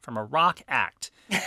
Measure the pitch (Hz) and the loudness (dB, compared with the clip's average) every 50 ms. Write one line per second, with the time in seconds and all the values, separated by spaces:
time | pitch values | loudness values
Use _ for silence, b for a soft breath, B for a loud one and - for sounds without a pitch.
0 | - - 120 110 107 110 131 156 165 180 - - - - 147 123 98 85 - _ | -14 -8 -6 -6 -6 -2 2 4 4 4 2 0 -6 -2 0 0 0 -2 -4 _
1 | - - B B B B 202 185 B | -14 -14 B B B B -4 -4 B